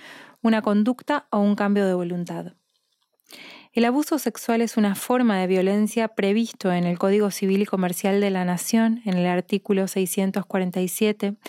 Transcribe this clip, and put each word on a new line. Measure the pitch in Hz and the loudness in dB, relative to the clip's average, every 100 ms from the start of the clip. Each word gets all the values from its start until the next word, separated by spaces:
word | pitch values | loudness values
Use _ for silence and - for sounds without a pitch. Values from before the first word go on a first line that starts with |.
| - - - _ | -20 -20 -20 _
una | 226 220 | 0 2
conducta | 214 208 214 247 - 294 - | 2 2 2 -2 -2 -4 -2
o | 208 | 0
un | 202 202 | 2 2
cambio | 202 202 196 | 2 2 2
de | |
voluntad. | 180 175 180 175 170 170 - _ _ _ _ _ _ _ - - - - | 0 -2 -6 -6 -8 -10 -16 _ _ _ _ _ _ _ -20 -20 -20 -8
El | - 233 | 0 2
abuso | 262 302 302 | 0 0 -2
sexual | 247 - - 226 | -4 -6 -4 -2
es | 226 - | 0 0
una | 208 | 0
forma | 190 - 247 240 190 | 0 -2 2 2 2
de | 185 | 2
violencia | 185 190 208 214 233 220 | 2 2 2 0 0 -2
previsto | 220 196 208 226 - 190 | 0 0 2 0 -2 -2
en | 175 | 0
el | 175 175 | 0 0
Código | 196 208 208 | 2 2 2
Civil | - 196 196 | 0 0 2
y | 208 | 0
Comercial | 190 180 180 202 196 | 0 -2 0 0 2
de | 202 | 2
la | 185 180 | 0 -2
Nación, | 180 - 226 226 226 | -2 0 2 2 0
en | 214 180 | -2 0
el | 180 | 2
artículo | 180 - 202 - 196 190 | 0 0 -4 0 0 0
seiscientos | - 185 - 196 196 185 | -2 -2 0 0 -2 -2
cuarenta | 196 185 180 | -2 -2 -2
y | 185 | -4
siete, | - 214 208 202 208 | 0 0 0 -4 -6